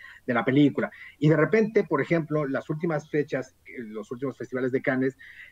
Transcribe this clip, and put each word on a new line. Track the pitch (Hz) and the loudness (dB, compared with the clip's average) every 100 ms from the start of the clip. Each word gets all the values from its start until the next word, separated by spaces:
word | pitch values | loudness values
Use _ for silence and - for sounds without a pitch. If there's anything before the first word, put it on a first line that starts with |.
| - - - | -20 -16 -4
de | |
la | 120 127 | -2 2
película. | 135 143 - 104 - - - | 4 4 2 -6 -8 -20 0
Y | 151 | 2
de | 151 | 4
repente, | 156 220 214 214 | 4 2 2 0
por | - 143 | 0 -2
ejemplo, | 131 170 151 151 139 | 2 0 0 -2 -2
las | 127 - | -4 -4
últimas | 151 175 147 - | -4 -2 -4 -2
fechas, | 151 139 135 - _ - | -4 -2 -4 -8 _ -20
eh, | 123 | -14
los | 110 110 104 | -12 -12 -10
últimos | 123 135 - | -8 -8 -8
festivales | 113 127 127 | -8 -4 -2
de | 127 | -2
Cannes, | 143 127 131 - - - - | -2 0 -2 -4 -20 -20 -20